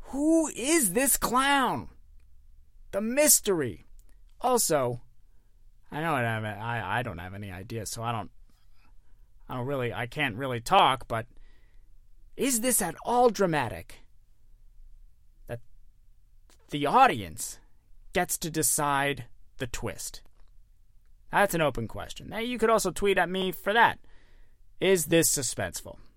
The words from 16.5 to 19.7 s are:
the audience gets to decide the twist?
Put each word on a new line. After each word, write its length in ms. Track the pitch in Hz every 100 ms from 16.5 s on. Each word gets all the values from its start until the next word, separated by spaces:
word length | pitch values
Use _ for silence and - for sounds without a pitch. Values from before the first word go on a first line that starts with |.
| - -
the 160 | 147 143
audience 720 | 202 254 143 92 107 - - - - _ - -
gets 240 | - 180 -
to 100 | 165
decide 760 | 156 151 - 147 139 139 143 - - - -
the 100 |
twist? 540 | 123